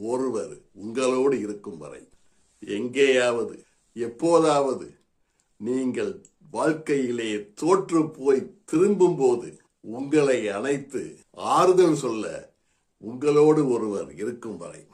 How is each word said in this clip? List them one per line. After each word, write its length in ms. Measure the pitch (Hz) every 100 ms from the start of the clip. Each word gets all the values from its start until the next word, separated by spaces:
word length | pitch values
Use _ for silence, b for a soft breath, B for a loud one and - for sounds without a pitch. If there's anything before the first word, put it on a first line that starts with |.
ஒருவர் 560 | 107 127 131 110 85 76 _
உங்களோடு 680 | 98 104 117 127 131 139 123
இருக்கும் 380 | 104 101 104 82
வரை. 300 | 76 65 - _ _ _ _ _
எங்கேயாவது 1040 | - - 123 127 135 127 123 120 104 87 _ _ _
எப்போதாவது 1040 | 113 117 - 165 165 156 143 139 110 - - _ _ _ _ _ -
நீங்கள் 680 | 107 131 127 117 104 92 - _ -
வாழ்க்கையிலே 1040 | 113 151 156 - 139 123 120 113 104 104 -
தோற்று 540 | 156 190 - 165 151
போய் 420 | - 135 127 - - -
திரும்பும் 500 | 156 202 190 180 156
போது 460 | 127 120 - - _ _
உங்களை 680 | - 117 139 151 139 120 104
அணைத்து 680 | 101 131 143 - 120 80 - _
ஆறுதல் 640 | 87 104 156 185 180 170 143
சொல்ல 580 | 131 110 90 78 - _ _ _ _ _
உங்களோடு 720 | 101 127 147 147 151 156 139
ஒருவர் 460 | 117 107 98 80 76
இருக்கும் 420 | 110 120 113 92
வரை 300 | 82 78 -